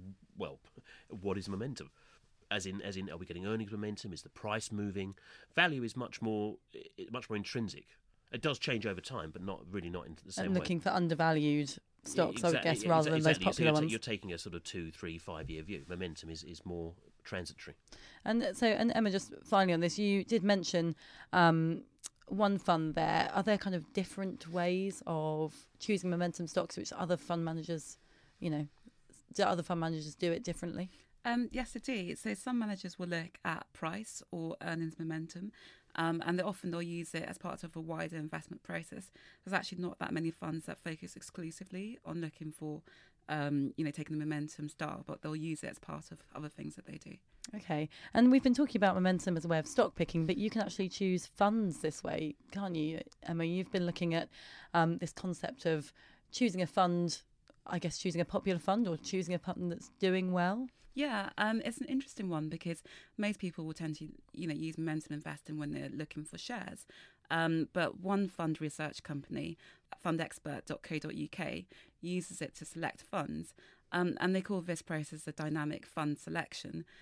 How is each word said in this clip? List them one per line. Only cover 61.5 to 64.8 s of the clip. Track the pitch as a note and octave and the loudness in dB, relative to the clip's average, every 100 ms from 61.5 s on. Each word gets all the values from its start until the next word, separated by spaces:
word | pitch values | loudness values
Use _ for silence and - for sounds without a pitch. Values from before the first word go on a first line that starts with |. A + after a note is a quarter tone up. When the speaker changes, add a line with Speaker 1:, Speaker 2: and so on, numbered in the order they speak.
| A3+ | 2
Speaker 3:
it's | - A3+ | 0 -4
an | B3 | -2
interesting | C4 - - G3 | -2 -2 -4 -2
one | D#3+ D#3 | 0 -2
because | E3 E3+ E3+ - - - - | -4 -4 -6 -8 -20 -16 -4
most | G#3 G3+ | -2 -2
people | F3+ E3 | -4 -4
will | D#3+ | -6
tend | D#3 D#3+ D3+ | -4 -4 -4
to, | D#3 - - | -8 -14 -16
you | - E3+ | -6 -4
know, | |
use | D3+ D#3+ | -2 -2
momentum | D#3+ | -2